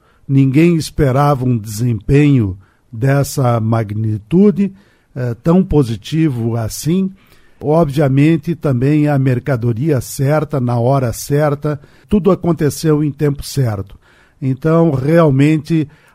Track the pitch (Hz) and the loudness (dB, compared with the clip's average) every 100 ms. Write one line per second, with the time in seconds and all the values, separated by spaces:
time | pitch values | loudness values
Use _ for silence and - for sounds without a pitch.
0 | _ _ - 139 135 131 170 165 - - | _ _ -2 2 2 4 2 2 -2 -2
1 | 143 127 143 139 127 120 107 104 123 110 | 0 2 0 0 0 -2 -4 -4 -4 -2
2 | - 143 147 135 101 95 - _ _ 113 | 0 2 4 4 0 -4 -14 _ _ -4
3 | 135 139 135 - 123 117 110 113 104 104 | -2 0 -2 -2 0 0 0 -2 -2 -4
4 | 110 107 - 175 208 190 196 196 _ _ | -4 -4 -2 2 4 2 -2 -6 _ _
5 | _ 135 123 113 165 170 - 147 117 110 | _ -8 -8 -4 0 2 2 2 0 -4
6 | - 160 160 120 113 117 110 - 151 185 | -6 -2 0 0 -4 -4 -6 -6 -4 -2
7 | 190 - _ _ _ _ 143 160 160 135 | -2 -8 _ _ _ _ -2 0 0 0
8 | 139 135 147 165 175 170 156 120 135 151 | 0 4 4 2 -2 -4 -2 0 0 2
9 | 147 143 135 123 - 127 120 110 156 131 | 2 0 0 -2 -2 -2 -2 -2 -2 -2
10 | - - 135 151 143 143 123 120 120 139 | -4 -4 -2 0 -2 -4 -2 -2 0 0
11 | 123 110 - 143 151 143 147 147 - _ | -2 -6 -4 0 0 -2 -4 -8 -10 _
12 | _ 208 196 180 175 156 147 - 160 151 | _ 0 2 0 0 -2 -2 -2 0 0
13 | 151 - 151 139 - 139 120 101 95 - | 0 -2 -2 -2 -6 -4 -2 -4 -10 -18
14 | _ _ _ _ 131 131 160 165 165 135 | _ _ _ _ -6 -4 0 2 2 0
15 | 135 170 156 131 147 156 151 165 147 - | 2 2 4 4 2 2 0 -2 -2 -10
16 | _ | _